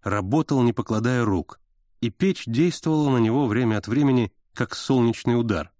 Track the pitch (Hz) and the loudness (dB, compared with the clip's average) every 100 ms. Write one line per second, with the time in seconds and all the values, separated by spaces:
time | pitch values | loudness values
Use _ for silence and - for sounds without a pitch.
0 | - 104 98 147 156 139 120 117 110 110 | -2 -4 0 0 0 2 2 0 -2 -2
1 | 117 127 113 95 78 - _ _ _ _ | 0 0 0 -2 -4 -16 _ _ _ _
2 | - - 190 185 - 117 170 - - 156 | -6 0 0 0 -4 0 0 0 -2 0
3 | 147 127 113 127 135 107 123 107 - 120 | 2 2 2 2 0 0 0 -2 -2 0
4 | 143 127 110 _ _ - 123 - - 131 | 2 2 0 _ _ -8 -6 -6 0 2
5 | 117 113 - 120 117 92 - | 2 0 0 0 0 -2 -4